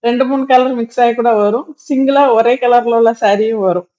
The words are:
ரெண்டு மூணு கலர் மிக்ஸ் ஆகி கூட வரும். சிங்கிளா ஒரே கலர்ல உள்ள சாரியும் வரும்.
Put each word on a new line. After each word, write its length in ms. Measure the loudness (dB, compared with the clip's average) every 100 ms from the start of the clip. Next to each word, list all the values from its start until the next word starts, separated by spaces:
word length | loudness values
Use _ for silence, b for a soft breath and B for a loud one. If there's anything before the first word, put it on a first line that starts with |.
ரெண்டு 200 | -2 -2 -2
மூணு 180 | -2 2
கலர் 280 | 2 2
மிக்ஸ் 260 | -4 -6 0
ஆகி 140 | 0
கூட 160 | 0 0 0
வரும். 320 | 0 -2 -6 -20
சிங்கிளா 420 | -6 -2 0 2 2
ஒரே 220 | 2 2 0
கலர்ல 420 | 2 0 2 0
உள்ள 140 | 0
சாரியும் 500 | 0 -2 0 -2 -2
வரும். 240 | -2 -2 -6